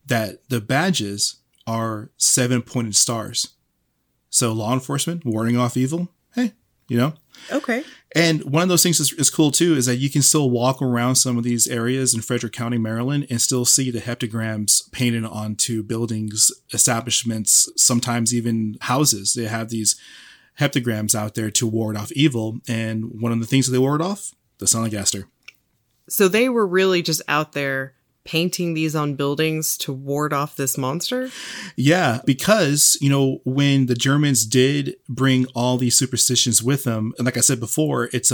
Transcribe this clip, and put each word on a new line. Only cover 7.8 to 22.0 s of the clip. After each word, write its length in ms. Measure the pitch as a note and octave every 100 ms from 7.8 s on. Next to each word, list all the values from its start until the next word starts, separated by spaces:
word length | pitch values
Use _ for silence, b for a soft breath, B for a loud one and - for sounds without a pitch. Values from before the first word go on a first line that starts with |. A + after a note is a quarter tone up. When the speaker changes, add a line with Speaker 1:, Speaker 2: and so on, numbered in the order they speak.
| D#4+ B _ -
Speaker 1:
And 280 | E3+ D#3 -
one 180 | D3
of 60 | F3+
those 120 | F3
things 200 | F3 E3
is, 100 | D3
is 180 | - C#3
cool 220 | - D3+
too, 240 | - E3+ D3+
is 120 | B2
that 100 | B2
you 120 | C#3
can 120 | D3
still 280 | C3+ D#3 C#3
walk 320 | A#2+ B2 C3
around 340 | C3+ A#2+ B2 C3
some 220 | C3 A#2+
of 60 |
these 240 | A#2+ A#2+ -
areas 460 | B2 A#2 C3 B2+
in 80 | A#2
Frederick 320 | - B2 A#2
County, 240 | - A#2+ A#2+
Maryland, 500 | A2 A2+ B2 C#3+ C#3
and 120 | A#2
still 240 | - B2+ A#2+
see 260 | - C3
the 80 | A#2
heptagrams 880 | A#2+ A#2 A#2 A2+ A2 A2 G#2 - -
painted 320 | - A#2+ A#2 A2+
onto 580 | G#2+ G#2+ G#2 - A2+
buildings, 640 | G#2 A2+ A#2 A2 G#2+ A2 - - _
establishments, 1000 | A2 - A#2 A#2+ - A#2 A2 G#2 - - -
sometimes 580 | - A#2+ B2 A#2+ A#2
even 440 | A#2+ A#2 A2+ A2 G#2
houses. 500 | - B2+ D3+ G#2 G2
They 140 | B2+ A2
have 200 | A2+ A2+
these 320 | A2+ G#2 - B B B B B -
heptagrams 520 | C#3+ C#3+ A#2+ A2 G#2+
out 220 | A2 G#2+ -
there 160 | A2
to 160 | - A#2
ward 300 | A2+ A2
off 120 | G#2+